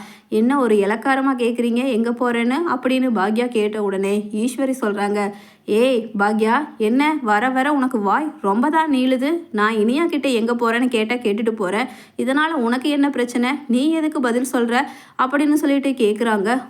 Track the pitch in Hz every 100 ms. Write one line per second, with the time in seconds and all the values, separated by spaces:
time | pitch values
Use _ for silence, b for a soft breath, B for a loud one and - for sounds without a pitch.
0 | B B _ 214 240 285 240 214 196 226
1 | 277 269 269 254 240 240 233 233 269 220
2 | 233 240 247 233 240 277 339 254 262 262
3 | 254 208 196 220 247 233 214 214 202 190
4 | 196 208 202 214 247 269 262 262 214 202
5 | 202 208 202 B B B - 208 254 240
6 | 220 202 208 220 220 262 294 - 220 254
7 | 302 302 226 208 254 254 277 294 254 226
8 | 196 233 302 - 202 208 294 320 320 262
9 | 262 262 277 339 - 208 214 226 214 285
10 | 330 294 277 233 226 240 233 233 247 220
11 | 220 247 226 208 226 214 185 208 254 B
12 | B - 240 277 311 311 233 254 294 294
13 | 277 262 240 240 247 285 - 247 302 320
14 | 311 311 247 240 254 254 233 247 294 B
15 | B - 254 285 294 294 302 277 277 254
16 | 208 208 233 214 196 254 -